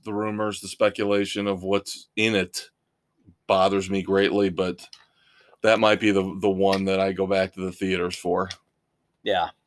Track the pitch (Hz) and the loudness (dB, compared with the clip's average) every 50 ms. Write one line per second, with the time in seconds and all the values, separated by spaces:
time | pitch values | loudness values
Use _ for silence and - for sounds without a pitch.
0 | - 113 104 104 107 107 107 104 107 107 98 - - 95 - - 110 104 98 - | -10 -8 -4 -4 -4 -4 -2 -2 -4 -4 -4 -6 -10 -10 -2 0 0 0 2 0
1 | 107 101 101 101 101 98 - 107 101 101 98 90 92 95 98 98 - - - - | 0 0 2 0 0 -2 -4 -4 -2 -4 -4 -4 -2 -2 -2 -2 -2 -4 -14 -14
2 | - _ - 107 107 113 110 98 92 90 - - - - _ _ _ _ _ _ | -16 _ -4 -2 0 2 2 0 -2 -2 -6 -14 -14 -14 _ _ _ _ _ _
3 | _ _ _ _ _ 98 90 _ _ - 98 95 92 95 98 98 95 92 98 98 | _ _ _ _ _ _ -20 _ _ 0 2 4 4 4 2 0 -2 -2 -4 -4
4 | 90 90 98 98 101 92 92 104 101 95 87 87 95 92 90 - - - - - | -2 0 2 2 2 2 2 2 0 0 0 -2 -4 -4 -4 -8 -12 -20 -20 -20
5 | _ _ _ _ _ _ _ _ _ _ _ _ - 110 110 107 110 107 107 95 | _ _ _ _ _ _ _ _ _ _ _ _ 2 2 4 4 4 4 4 4
6 | 107 104 101 98 95 95 87 95 98 104 95 92 98 98 95 95 95 95 95 95 | 4 2 2 2 0 -2 -4 -2 0 0 2 4 2 2 2 2 0 0 0 0
7 | 95 98 95 90 95 92 98 95 95 90 - 92 92 95 87 - 101 95 92 90 | 0 0 0 -2 -2 0 2 0 0 -2 -4 -8 -8 -8 -6 -4 -2 -2 -2 -2
8 | 87 90 92 - - 90 87 90 95 95 - - _ _ _ _ _ _ _ _ | -2 -4 -6 -6 -4 -2 -2 -2 -2 -4 -8 -16 _ _ _ _ _ _ _ _
9 | _ _ _ _ - 110 98 90 82 82 - _ _ | _ _ _ _ -4 -2 -2 -2 -2 -4 -6 _ _